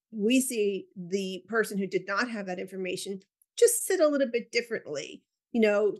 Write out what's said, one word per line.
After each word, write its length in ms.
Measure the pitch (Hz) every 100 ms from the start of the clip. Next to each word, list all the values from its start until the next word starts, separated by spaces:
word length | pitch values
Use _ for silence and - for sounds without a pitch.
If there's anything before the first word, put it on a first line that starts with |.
| _
we 300 | 220 208 262
see 460 | 262 233 202 190 - 202
the 480 | 170 196 190 185 185
person 280 | 226 208 202
who 80 | 190
did 200 | 190 185
not 240 | 202 247
have 160 | 226 190
that 120 | 180
information 640 | 190 190 185 180 190 196 _ _ _ -
just 260 | 466 -
sit 160 | - 370
a 80 | 302
little 200 | 285 262
bit 220 | 240 202
differently, 720 | 226 233 220 - 147 - - _ _ _
you 80 | 240
know, 360 | 214 202 208